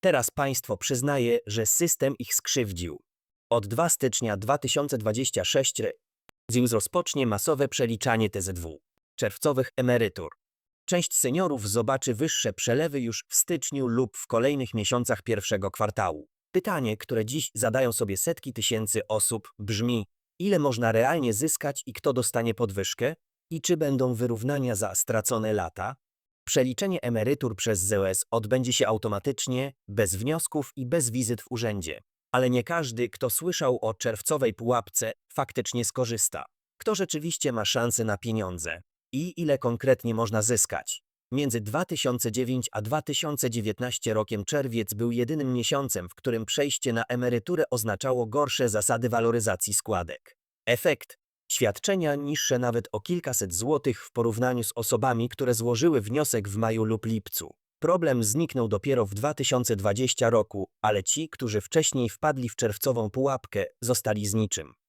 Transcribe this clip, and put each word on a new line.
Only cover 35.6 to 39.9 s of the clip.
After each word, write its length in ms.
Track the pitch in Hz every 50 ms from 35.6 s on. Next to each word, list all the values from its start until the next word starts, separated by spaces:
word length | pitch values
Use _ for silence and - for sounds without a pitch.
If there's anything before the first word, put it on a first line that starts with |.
| 117 - - 120 117
skorzysta. 600 | - - - 127 110 117 107 - - - 80 65 - _ _ _ _ _ _
Kto 140 | - 226 214
rzeczywiście 560 | 180 196 - - 156 151 170 160 - - 147
ma 140 | 120 113 107
szansę 380 | - - 131 117 120 - - 113
na 140 | 107 104
pieniądze? 640 | 101 - 117 110 110 101 92 92 85 78 85 80 87 - _ _ _ _ _ -
I 280 | 127 170 180 170 -
ile 160 | 170 151 143
konkretnie 580 | 131 - 123 120 110 - 131